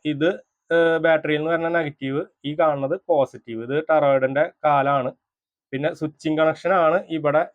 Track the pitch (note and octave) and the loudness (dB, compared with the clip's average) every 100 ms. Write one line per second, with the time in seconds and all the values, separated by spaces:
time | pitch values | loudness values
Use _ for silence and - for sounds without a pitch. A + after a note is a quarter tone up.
0 | D3+ C#3 E3 G#3 - _ - E3 E3 E3 | -6 0 0 -2 -8 _ -2 2 2 2
1 | E3 D#3 D3+ D3+ D#3 E3 E3 E3+ D3+ - | 2 2 0 -2 -2 -2 -2 -2 -4 -6
2 | C3+ C#3 F#3 _ C#3 D3+ D#3+ C#3+ C3+ F#3 | -6 -4 -6 _ -8 0 0 0 -4 -4
3 | - D3+ B2+ A#2 - A2+ A#2 C#3+ D#3+ D#3 | -2 0 0 -4 -12 -10 -4 -4 0 2
4 | C#3+ C3+ C3 C3+ D#3 - D3+ C#3+ C3+ C#3 | 4 2 2 0 -2 -2 0 2 2 0
5 | B2+ - _ _ _ _ _ C3 D3+ - | -2 -8 _ _ _ _ _ -6 -4 -4
6 | D3+ - D#3+ D#3 D#3+ D3+ E3+ F#3 D#3+ F3 | -10 -6 -4 0 0 0 0 2 4 2
7 | G#3 D#3+ D3 D3+ F3 | -2 -4 0 0 0